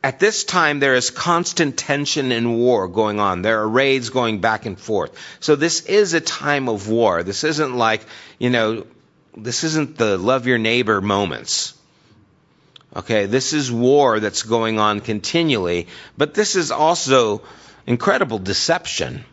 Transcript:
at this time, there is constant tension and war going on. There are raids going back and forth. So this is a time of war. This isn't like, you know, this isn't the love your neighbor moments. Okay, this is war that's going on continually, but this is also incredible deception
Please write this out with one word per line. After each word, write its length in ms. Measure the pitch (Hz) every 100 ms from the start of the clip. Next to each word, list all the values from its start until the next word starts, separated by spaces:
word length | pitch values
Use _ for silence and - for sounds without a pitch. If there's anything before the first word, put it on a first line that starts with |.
at 180 | 135 131
this 240 | 202 214
time, 340 | - 180 156 147
there 160 | 139
is 160 | 127 120
constant 640 | - 175 170 117 - 156 127
tension 560 | - 143 143 156 131
and 260 | 117 117 117
war 280 | 123 117 92
going 320 | 90 107 104
on. 240 | 101 90
There 180 | 101 110
are 80 | 107
raids 420 | 117 139 135 117
going 300 | 123 117 107
back 260 | 113 110 117
and 120 | 92
forth. 340 | - 104 76 - - -
So 160 | - 147
this 240 | 165 - -
is 280 | 202 202
a 60 | 165
time 480 | 160 - 143 147 127
of 200 | 107 101
war. 340 | 113 110 85
This 220 | 87 101
isn't 300 | 151 147 147
like, 280 | 123 113 110 - - - -
you 120 | 123
know, 360 | 123 110 110 - _ _ _ _ -
this 280 | 110 117
isn't 320 | 160 156 139 -
the 220 | 110 95
love 280 | 101 131 120
your 120 | 120
neighbor 420 | 113 120 113 104
moments. 760 | 101 98 98 60 - - - - _ _ _ - _ _ _ _ _ - _
Okay, 320 | - - 110 101
this 260 | 127 131
is 200 | 156 131
war 480 | 117 123 143 135 110
that's 220 | 107 -
going 360 | 110 113 113 110
on 220 | 107 104
continually, 880 | 107 107 - 170 165 120 90 87 85 - - -
but 160 | 151
this 240 | 180 208 190
is 140 | 151
also 720 | - 156 170 131 131 113 104 - - - - -
incredible 520 | 120 - 247 165 110
deception 840 | 92 95 - 175 - - 67 62 -